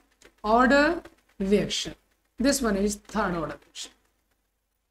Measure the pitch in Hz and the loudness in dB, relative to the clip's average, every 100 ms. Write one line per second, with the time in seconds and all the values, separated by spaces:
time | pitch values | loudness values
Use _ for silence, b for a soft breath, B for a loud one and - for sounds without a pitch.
0 | _ _ - _ 214 233 254 285 294 330 | _ _ -20 _ 2 4 6 4 2 0
1 | - _ _ - 190 202 151 - - - | -8 _ _ -6 0 0 0 -6 -8 -12
2 | _ _ _ - 254 277 233 190 208 208 | _ _ _ -2 0 0 0 0 -2 -4
3 | - 214 196 175 147 - _ - - _ | -8 -4 -4 -4 -6 -10 _ -18 -18 _
4 | _ _ _ _ _ _ _ _ _ | _ _ _ _ _ _ _ _ _